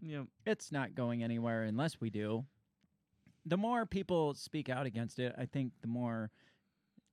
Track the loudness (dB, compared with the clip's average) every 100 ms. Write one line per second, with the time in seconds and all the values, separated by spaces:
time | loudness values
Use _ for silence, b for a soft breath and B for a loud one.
0 | -10 -8 -10 _ -2 -2 -2 -2 -2 -2
1 | 0 0 0 0 0 0 0 2 0 0
2 | -2 0 0 0 -2 _ _ _ _ _
3 | _ _ -20 _ 0 2 4 2 2 0
4 | 2 4 4 2 -4 -4 0 0 0 0
5 | -2 0 -2 -2 -2 0 -2 -2 -2 0
6 | 0 -2 -4 b b b b b _ _
7 | _